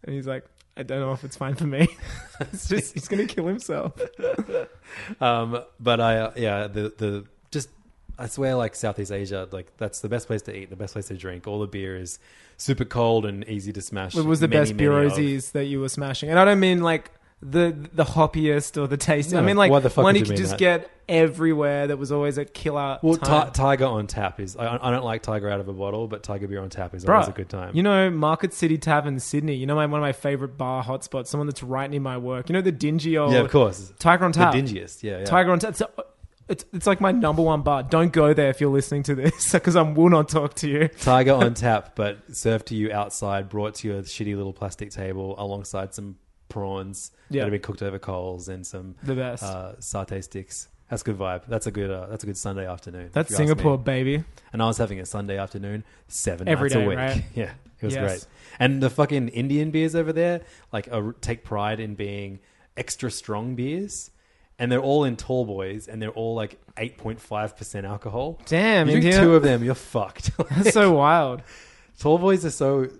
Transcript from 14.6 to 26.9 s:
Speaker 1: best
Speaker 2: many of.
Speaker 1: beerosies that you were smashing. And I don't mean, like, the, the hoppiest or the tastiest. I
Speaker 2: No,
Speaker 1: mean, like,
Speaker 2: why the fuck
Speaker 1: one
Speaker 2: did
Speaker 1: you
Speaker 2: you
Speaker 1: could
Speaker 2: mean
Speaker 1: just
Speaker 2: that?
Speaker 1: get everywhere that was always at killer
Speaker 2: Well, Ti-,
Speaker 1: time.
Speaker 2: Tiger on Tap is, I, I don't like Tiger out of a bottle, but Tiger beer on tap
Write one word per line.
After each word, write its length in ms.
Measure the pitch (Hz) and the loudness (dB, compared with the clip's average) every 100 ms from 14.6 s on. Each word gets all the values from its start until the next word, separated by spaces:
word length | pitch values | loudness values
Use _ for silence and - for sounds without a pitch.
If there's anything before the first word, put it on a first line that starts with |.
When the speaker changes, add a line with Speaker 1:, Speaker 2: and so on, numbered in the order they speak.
Speaker 1:
best 140 | 147 | 2
Speaker 2:
many 120 | 107 147 | 2 2
of. 60 | 143 143 | 4 2
Speaker 1:
beerosies 400 | 147 147 139 123 | 2 -2 -2 -4
that 120 | 147 | -6
you 160 | 139 139 | -4 -4
were 80 | 135 | -4
smashing. 420 | - 139 127 151 | -4 -6 -6 2
And 80 | 165 | 6
I 60 | |
don't 160 | 190 202 | 8 8
mean, 220 | 190 180 | 4 4
like, 280 | 170 160 - _ _ _ | 2 0 -4 _ _ _
the, 340 | 139 147 170 151 147 | -2 2 2 0 -10
the 120 | 156 | -2
hoppiest 760 | 139 160 156 160 156 147 143 - | 0 4 2 4 2 2 0 -4
or 40 | 139 | -2
the 100 | 143 | -2
tastiest. 380 | - 151 147 180 | 0 0 2 2
I 40 | |
Speaker 2:
No, 60 | 190 | 4
Speaker 1:
mean, 100 | 202 | 6
like, 120 | 196 | 8
Speaker 2:
why 100 | 139 | 8
the 100 | 131 | 6
fuck 140 | - | 6
Speaker 1:
one 100 | 190 | 6
Speaker 2:
did 60 | 196 | 6
Speaker 1:
you 40 | |
Speaker 2:
you 20 | 107 | 4
Speaker 1:
could 20 | 104 | 0
Speaker 2:
mean 40 | |
Speaker 1:
just 100 | 185 | 0
Speaker 2:
that? 60 | 196 | 2
Speaker 1:
get 320 | 180 175 170 - - | 4 4 -2 -20 -2
everywhere 800 | 165 165 147 160 151 143 143 143 | 4 4 4 0 2 2 0 -2
that 100 | 143 | -4
was 120 | 139 | -2
always 280 | 147 143 143 | -2 0 -2
at 160 | 143 | -6
killer 440 | - 156 147 139 135 | -6 -6 -4 -4 0
Speaker 2:
Well, 140 | 160 165 | 2 2
Ti-, 100 | 139 | 4
Speaker 1:
time. 260 | 151 143 | 4 4
Speaker 2:
Tiger 320 | - 135 139 | 2 2 4
on 220 | 131 110 104 | 2 0 -4
Tap 340 | - 98 - | -4 -4 -4
is, 160 | 98 95 | -12 -6
I, 220 | 117 120 | -4 -4
I 100 | 127 | -2
don't 140 | 123 | -2
like 180 | 123 113 | -2 -6
Tiger 280 | - 107 101 | -4 -4 -4
out 100 | 101 | -4
of 80 | 95 | -6
a 40 | |
bottle, 340 | 95 98 104 113 | -6 -6 -6 -6
but 140 | 107 | -8
Tiger 260 | - 101 101 | -8 -8 -6
beer 120 | 98 | -8
on 80 | 95 | -8
tap 240 | - 90 | -8 -8